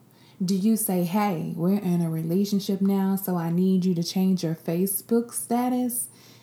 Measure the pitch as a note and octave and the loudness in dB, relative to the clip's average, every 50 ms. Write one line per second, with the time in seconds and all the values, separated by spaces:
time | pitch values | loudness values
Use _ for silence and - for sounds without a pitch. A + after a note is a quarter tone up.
0 | - _ _ - - - - - G3 F3 G3+ F#3 F#3 A3+ A3+ G3+ - - F#3 F3+ | -18 _ _ -20 -20 -20 -8 -6 -2 0 0 2 2 2 2 2 0 0 0 0
1 | F3 E3+ E3+ G#3+ G#3 G#3 F3+ D#3 - D#3+ E3+ E3 D#3+ F3+ G3 G3+ - F3+ F3 F3 | 0 0 0 0 0 0 0 -2 -4 -6 -4 -2 0 0 0 2 0 0 0 2
2 | E3+ E3 D#3+ D#3+ D#3+ E3 E3+ F#3+ G3+ G3 G3+ G3 G3 - G3 F#3+ G3 G3 G3 G3 | 0 0 -2 -2 -2 0 0 0 0 0 0 -2 -2 -2 -2 0 2 2 2 2
3 | F#3+ F#3+ G3 F#3+ G3 - F3+ F3 E3 E3+ E3+ F3 F#3 F#3+ F#3+ F#3+ F3 F#3 F3+ E3 | 2 0 0 -2 -2 -2 -2 -2 0 0 0 2 2 4 4 4 2 2 0 0
4 | E3+ - - F#3+ F#3+ F#3+ F#3+ F3+ - D#3+ D#3+ - - - E3 E3+ F#3+ G3 F#3+ - | -2 -2 0 0 2 2 2 2 0 -2 -4 -4 -4 -4 -2 0 0 -2 -2 -6
5 | - - A#3 A#3 A#3 A#3 - - - - A#3 A#3+ B3 B3+ B3+ B3 B3 B3 A#3 - | -2 0 0 0 0 -2 -6 -10 -6 -4 -2 -2 0 0 -2 -2 -2 -2 -4 -6
6 | - - - - - - - - | -8 -8 -12 -20 -20 -20 -20 -20